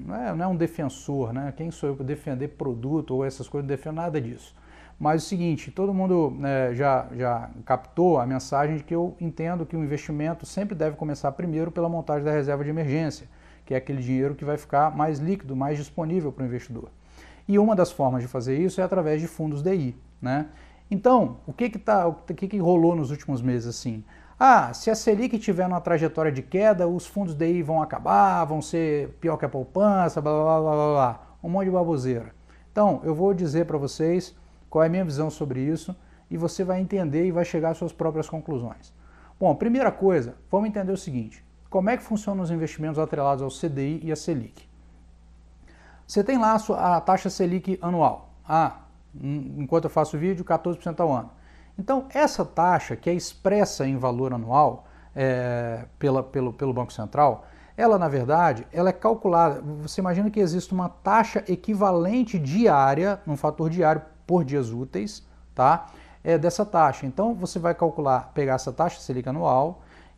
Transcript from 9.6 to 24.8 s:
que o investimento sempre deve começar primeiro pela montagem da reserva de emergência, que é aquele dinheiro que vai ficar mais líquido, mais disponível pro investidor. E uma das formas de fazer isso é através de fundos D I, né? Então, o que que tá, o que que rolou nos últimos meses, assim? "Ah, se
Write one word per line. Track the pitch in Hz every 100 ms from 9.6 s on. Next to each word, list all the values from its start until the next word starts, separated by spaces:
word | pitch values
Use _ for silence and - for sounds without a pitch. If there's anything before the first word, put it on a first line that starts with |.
que | 160 165
o |
investimento | 147 143 - 147 156 170
sempre | - - 208
deve | 160 156 147
começar | 156 143 143
primeiro | - 175 156 165
pela | - 170
montagem | 170 - 147 147
da |
reserva | 151 139 143
de | 143
emergência, | 160 147 151 156 - - - - -
que | - 131
é |
aquele | 131 135
dinheiro | 123 131 139
que | 147
vai | 147 147
ficar | - 143 151 147
mais | 156 143
líquido, | 160 196 131 131
mais | 139 147
disponível | 143 - 160 180 151
pro | 135
investidor. | 127 120 - 120 - - - - - - -
E | 202
uma | 214 202
das | 170
formas | - 135 127
de | 123
fazer | 131 120 139
isso | 185 185
é |
através | 185 190 156 156
de | 165
fundos | - 156 143
D | 170 190
I, | 127 120 - -
né? | 127 139 151 - - - -
Então, | 196 247 247 131 - -
o |
que | - 240
que | 214
tá, | - 208 175
o | 160
que | - 170 196
que | 208
rolou | 170 175 165 170
nos | 135
últimos | 147 - 131
meses, | 127 123 120
assim? | 120 123 110 - - - -
"Ah, | 262 220 123
se | 120